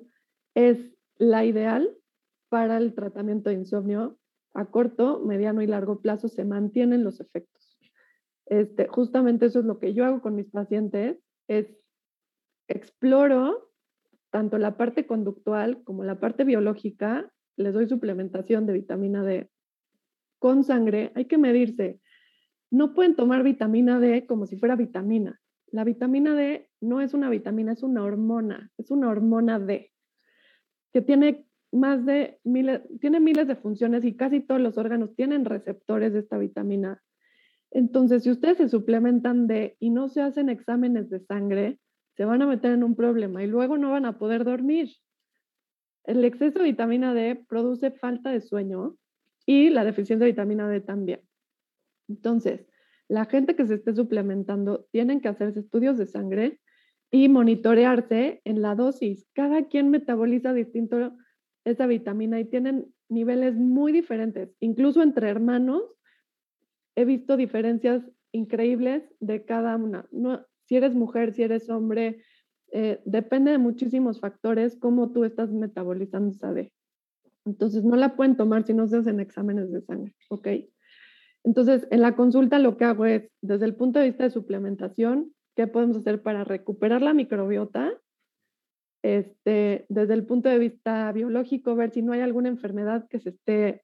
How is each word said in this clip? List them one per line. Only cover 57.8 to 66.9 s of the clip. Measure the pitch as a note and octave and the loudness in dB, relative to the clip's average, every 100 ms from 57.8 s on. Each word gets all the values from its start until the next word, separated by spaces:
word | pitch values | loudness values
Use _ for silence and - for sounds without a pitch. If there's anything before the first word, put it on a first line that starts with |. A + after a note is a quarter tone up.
| B3 B3 A#3+ A3+ C4+ - | 6 4 2 0 0 -4
en | - G#3+ | -4 -2
la | G#3 G#3 | -2 0
dosis. | B3+ B3+ G#3+ G3 _ | -2 -2 -6 -6 _
Cada | - C#4+ D#4 D4+ | -4 0 0 0
quien | C#4+ C#4 | 0 2
metaboliza | D4 C#4+ A#3 A3+ A#3+ B3+ | 2 0 0 0 0 0
distinto | B3+ A#3 A#3 A3+ A#3+ A#3+ B3 _ _ _ _ A3+ | -2 -2 -4 -2 -2 -4 -8 _ _ _ _ -4
esa | A#3 B3+ | -2 0
vitamina | A#3 A#3 G#3 A3 A3+ | 0 -2 -4 -2 -4
y | A3+ | -2
tienen | B3 C4 C4+ - _ _ | -2 -2 -4 -6 _ _
niveles | A#3 A3+ B3 B3+ A3+ | -2 0 0 0 0
muy | B3+ C4 D4 | 2 2 2
diferentes. | E4 E4+ A3 A3 G#3+ F#3 _ | 0 0 -4 -4 -6 -12 _
Incluso | A3+ A3+ C#4 D#4+ | -4 2 2 4
entre | D#4 C4 G#3+ | 4 2 -2
hermanos | G#3 A#3 B3 B3+ D4+ A#4 _ _ _ _ _ _ _ _ _ _ | 0 0 2 0 -2 -4 _ _ _ _ _ _ _ _ _ _